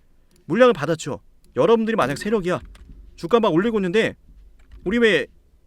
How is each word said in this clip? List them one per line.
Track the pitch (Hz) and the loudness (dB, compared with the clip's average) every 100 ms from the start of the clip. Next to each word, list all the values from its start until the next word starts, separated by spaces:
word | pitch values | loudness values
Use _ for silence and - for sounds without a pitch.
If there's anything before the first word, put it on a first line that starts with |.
| _ _ _ _ - | _ _ _ _ -4
물량을 | 190 247 | 2 4
받았죠. | 190 143 165 151 110 - _ _ 120 | 2 -2 -6 -6 -12 -14 _ _ 0
여러분들이 | 165 226 220 220 | 2 2 0 0
만약 | 131 139 | 0 -2
세력이야. | 208 220 175 151 - - - - - - | -4 -4 -2 -4 -6 -20 -20 -20 -20 -14
주가 | 170 233 | 0 2
막 | 214 | 2
올리고 | 160 226 220 | 2 0 0
있는데 | 185 208 165 - - - - - - - 175 | 0 0 -2 -4 -18 -20 -20 -20 -20 -12 -4
우리 | 240 | 0
왜, | 226 165 - - _ _ | 2 2 -2 -12 _ _